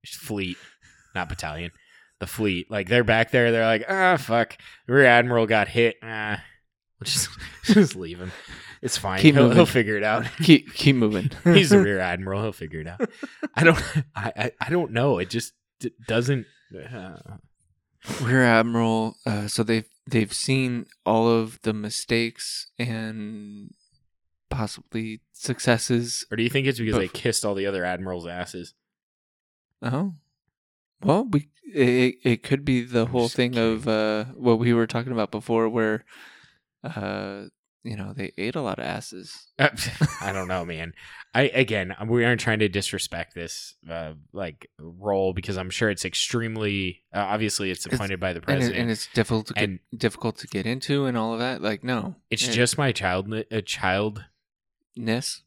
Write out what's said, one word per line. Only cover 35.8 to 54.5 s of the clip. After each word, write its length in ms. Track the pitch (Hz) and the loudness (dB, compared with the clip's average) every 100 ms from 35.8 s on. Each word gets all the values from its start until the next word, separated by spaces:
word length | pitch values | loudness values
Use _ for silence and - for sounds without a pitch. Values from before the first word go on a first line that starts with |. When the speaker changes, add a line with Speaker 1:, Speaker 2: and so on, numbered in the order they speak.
| 110 107 _ - - - _ _ _ _ | 0 -2 _ -20 -20 -20 _ _ _ _
Speaker 2:
uh, 600 | 139 160 98 101 98 98 101 _ _ _ | -12 -10 -8 -8 -10 -12 -18 _ _ _
you 120 | 113 107 | -12 -10
know, 160 | 98 | -10
they 200 | 110 98 - | -10 -12 -8
ate 180 | 104 165 | -8 -6
a 60 | |
lot 180 | 120 - | -6 -6
of 60 | 60 | -8
asses. 600 | 107 - 92 - - _ - | -8 -12 -18 -20 -20 _ 0
Speaker 1:
Uh, 120 | 143 - 120 - | 0 0 -8 -2
<laughs> 260 | 156 - | -2 -2
I 120 | 98 | -6
don't 160 | 95 90 | -6 -4
know, 160 | 92 87 | -6 -6
man. 280 | 80 82 - - - - | -10 -12 -14 -20 -20 -4
I, 100 | 120 | 0
again, 520 | 135 127 131 107 92 95 110 | 2 2 0 0 -4 -8 -2
we 180 | 120 117 | 2 2
aren't 160 | 117 | 0
trying 180 | - 107 | 0 0
to 80 | 107 | 0
disrespect 680 | 98 - 95 - 85 82 87 | 0 -4 -6 -8 -8 -10 -12
this, 400 | 85 - - _ 82 | -12 -12 -16 _ -12
uh, 240 | 82 78 78 73 | -10 -10 -14 _
like, 360 | 90 90 73 - _ | -10 -10 -12 -20 _
role 520 | 82 87 101 98 95 | -20 -8 -2 0 0
because 260 | 92 95 92 | -2 -6 -6
I'm 120 | 92 | -6
sure 200 | - 107 | -2 -2
it's 140 | 98 | -2
extremely, 1000 | 92 - - 120 113 110 107 101 92 87 _ | -6 -4 -4 -4 -4 -4 -2 -2 -4 -8 _
uh, 60 | 98 | -6
obviously 520 | 98 107 110 - 98 | -2 -2 -2 -2 -4
it's 140 | 90 85 | -6 -6
Speaker 2:
It's, 100 | 120 | -6
Speaker 1:
appointed 240 | 98 92 | -4 -4
by 140 | 95 | -4
the 60 | 85 | -6
Speaker 2:
and 40 | - | -2
it, 80 | 139 | 0
Speaker 1:
president. 240 | 123 101 | 0 -2
Speaker 2:
and 100 | 117 | -4
it's 160 | 107 - | -4 -4
difficult 340 | 120 107 113 107 | -2 0 -2 -4
to 60 | |
get, 100 | - | -4
Speaker 1:
And 160 | 104 90 _ 113 | -4 -6 _ -4
Speaker 2:
difficult 420 | 110 - 117 - | -4 -2 -6 -6
to 80 | - | -8
get 180 | 101 107 | -6 -4
into 400 | 127 - 143 135 | -6 -2 -2 0
and 100 | 120 | -2
all 160 | 113 | -4
of 60 | 117 | -4
that. 220 | 123 110 | -6 -4
Like, 220 | 95 104 | -6 -4
no. 320 | 123 123 98 - _ | -4 -4 -6 -12 _
Speaker 1:
It's 160 | - 123 | -4 0
Speaker 2:
It 60 | |
Speaker 1:
just 260 | 113 123 - | 2 2 2
my 140 | 139 | -2
child, 400 | 117 95 92 101 110 107 | 0 -2 -2 -4 -6 -4
a 100 | 110 | -6
child 640 | 95 - 95 95 107 107 - _ _ | -6 -4 0 0 -2 -6 -18 _ _